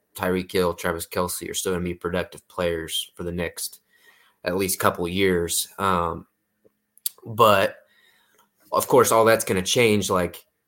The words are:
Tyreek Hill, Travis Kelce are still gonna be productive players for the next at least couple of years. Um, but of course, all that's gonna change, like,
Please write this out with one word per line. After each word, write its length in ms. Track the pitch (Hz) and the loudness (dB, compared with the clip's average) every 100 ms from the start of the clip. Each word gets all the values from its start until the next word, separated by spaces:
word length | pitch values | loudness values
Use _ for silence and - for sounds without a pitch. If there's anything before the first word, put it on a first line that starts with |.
| _ | _
Tyreek 380 | - 92 92 90 | -4 -2 -2 0
Hill, 220 | 95 87 | 0 0
Travis 340 | 85 92 85 - | -2 -4 -4 -4
Kelce 420 | 95 90 - 85 | -4 -4 -6 -8
are 40 | |
still 180 | 85 95 | -6 -2
gonna 120 | 90 | -2
be 100 | 87 | -4
productive 520 | 87 87 90 82 78 - | -6 -4 -4 -4 -10 -12
players 640 | - 87 82 78 - - - | -4 -2 -2 -6 -8 -8 -8
for 80 | |
the 80 | 87 | -8
next 480 | 87 82 - - - _ _ _ _ _ _ | -4 -6 -6 -12 -14 _ _ _ _ _ _
at 120 | - 92 | -4 -2
least 220 | 95 - | -2 0
couple 260 | 104 90 | 0 0
of 60 | 87 | -2
years. 560 | 92 98 87 85 - - - | 0 2 2 -2 -4 -6 -4
Um, 460 | 98 90 85 82 - _ _ _ _ _ _ _ - - | 0 0 -2 -6 -12 _ _ _ _ _ _ _ -12 -12
but 540 | - 110 113 98 107 - _ _ _ _ _ _ _ _ - | -4 4 6 6 2 -4 _ _ _ _ _ _ _ _ -4
of 160 | - - | -2 4
course, 240 | 131 110 | 4 6
all 140 | 117 | 4
that's 200 | 113 110 | 4 4
gonna 180 | - 95 | 2 -2
change, 480 | 92 127 117 104 95 | 0 2 4 2 2
like, 340 | 92 87 - _ _ | 0 -2 -6 _ _